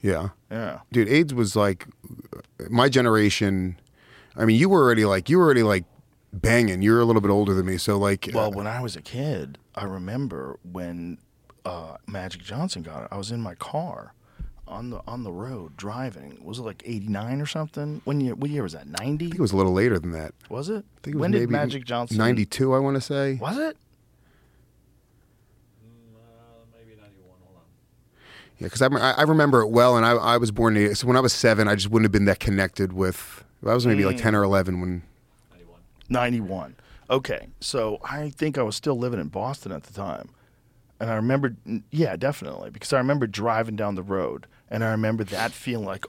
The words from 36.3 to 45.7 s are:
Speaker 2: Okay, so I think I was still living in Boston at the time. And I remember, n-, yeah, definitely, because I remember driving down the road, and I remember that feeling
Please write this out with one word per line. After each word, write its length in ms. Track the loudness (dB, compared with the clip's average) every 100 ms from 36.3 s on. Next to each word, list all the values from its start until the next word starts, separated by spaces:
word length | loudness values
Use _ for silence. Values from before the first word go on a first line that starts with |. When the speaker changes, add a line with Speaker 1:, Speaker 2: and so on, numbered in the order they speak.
| -2 -4 -8 -10 -16 _ -20 -2
Speaker 2:
Okay, 380 | -2 0 -8 -10 -12
so 400 | -6 -4 -4 -4 -8
I 200 | -8 -8
think 280 | -4 -4 -2
I 60 |
was 120 | -4 -2
still 200 | -2 -2
living 220 | -2 -4
in 80 | -6
Boston 460 | -6 -6 -8 -10
at 100 | -12
the 80 | -12
time. 360 | -10 -8 -10 -12 _ _ _ _ _ _ _
And 120 | -4
I 60 | -2
remember, 400 | 0 0 0 -6 -8
n-, 160 | -8 -6
yeah, 260 | -2 -2 -2
definitely, 540 | -4 -6 -10 -12 -14
because 240 | -14 -2
I 60 | 0
remember 280 | 0 0 -2
driving 480 | -2 -2 0 -2 -4
down 200 | -4 -4
the 80 |
road, 420 | -4 -4 -2 -6 -14 _ _
and 120 | -4
I 80 | -2
remember 320 | 0 0 -2 -4
that 260 | -4 -6
feeling 340 | -6 -8